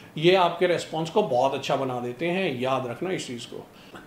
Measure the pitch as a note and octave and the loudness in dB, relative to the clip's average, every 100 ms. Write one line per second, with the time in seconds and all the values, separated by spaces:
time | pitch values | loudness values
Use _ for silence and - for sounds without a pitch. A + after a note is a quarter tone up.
0 | - - E3 F#3+ F3 E3+ F3+ E3 - D#3+ | -12 2 4 6 4 2 2 2 -2 -4
1 | E3 G#3+ F3 B2 C3 C#3 - C#3 C3 B2 | 0 2 2 4 2 0 -2 0 0 -4
2 | B2 A#2+ E3+ F3+ F#3+ B2 B2+ C3 B2+ A#2 | -6 -4 -2 0 -2 -2 0 -2 -2 -6
3 | F3+ D3 - A#2+ - - - - - - | -4 -4 -6 -10 -10 -14 -14 -20 -20 -8